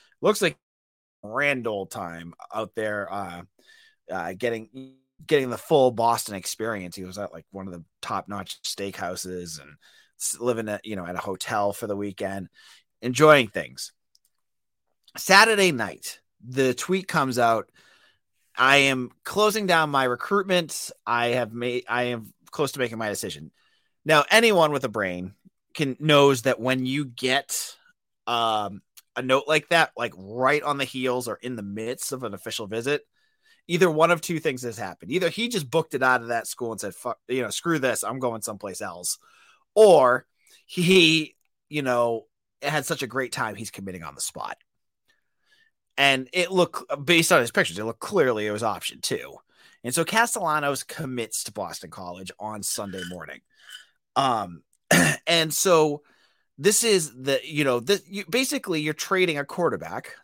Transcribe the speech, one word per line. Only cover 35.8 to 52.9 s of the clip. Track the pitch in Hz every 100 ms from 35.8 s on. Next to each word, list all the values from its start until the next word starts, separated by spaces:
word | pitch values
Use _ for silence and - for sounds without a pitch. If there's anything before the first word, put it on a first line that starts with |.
| 160
it | 135
out | 131 127
of | 117
that | 117 -
school | - 117
and | 107
said, | 101 -
"Fuck, | 123 - -
you | 131
know, | 113
screw | - 170 160
this, | 131 110
I'm | 104 131
going | 123 113
someplace | 113 101 101 92
else." | 101 87 87 - _ _ _ _ _
Or | - 214 165 127 123 - _ _ _ -
he, | - 170 190 165 160 156 _ _ _ _
you | 151
know, | 135 123 120 113 - _ _ _
had | 143 151 131
such | 151
a | 123
great | 123 123
time, | - 113
he's | 104 110
committing | - 98 90
on | 80 69
the |
spot. | - - 50 - _ _ _ _ _ _ _ _ _ _ _ _ _ -
And | 139 131 131
it | 180 175
looked, | 185 170 - - 143
based | 139 170 165
on | 165
his | 117
pictures, | - 160 85
it |
looked | 110 113
clearly | - 202 131 107 107
it |
was | 104
option | 113 90 - -
two. | - - 65 71 _ _ _ _
And | 120
so | 143
Castellanos | 165 220 240 226 170 151 143 135
commits | - - 147 123 113 -
to | -
Boston | 107 87 - 87
College | 101 90 90 92 -
on | 107 107
Sunday | 95 - 101